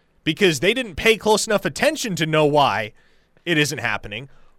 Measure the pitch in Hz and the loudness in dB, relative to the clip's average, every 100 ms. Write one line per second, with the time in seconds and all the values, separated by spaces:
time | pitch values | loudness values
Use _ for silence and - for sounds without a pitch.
0 | _ _ - 160 190 151 170 233 240 151 | _ _ -6 0 2 2 0 0 -4 -2
1 | 220 226 214 208 220 202 180 143 269 311 | 0 2 2 0 2 -2 -2 0 0 0
2 | 240 165 160 156 151 147 135 104 107 - | -4 -4 0 2 4 4 2 2 -4 -12
3 | _ _ _ _ - 160 147 135 117 104 | _ _ _ _ -2 0 0 -2 -4 -4
4 | - 104 139 - - | -8 -12 -14 -20 -20